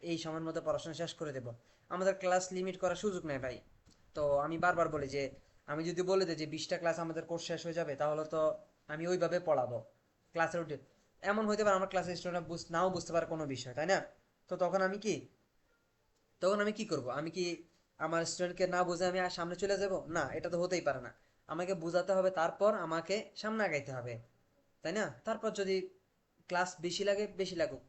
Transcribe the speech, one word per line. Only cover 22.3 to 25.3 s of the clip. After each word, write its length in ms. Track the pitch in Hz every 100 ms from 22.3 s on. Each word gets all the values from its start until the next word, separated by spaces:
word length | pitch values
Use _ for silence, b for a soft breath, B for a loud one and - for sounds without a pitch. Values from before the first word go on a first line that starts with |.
তারপর 440 | 180 165 - 208
আমাকে 560 | 208 160 165 165 202 - -
সামনে 280 | 214 220
আগাইতে 280 | 196 147 131
হবে, 260 | 131 123 117 - _ _ _ _ _
তাই 100 | 160
না? 280 | 208 175 -
তারপর 260 | -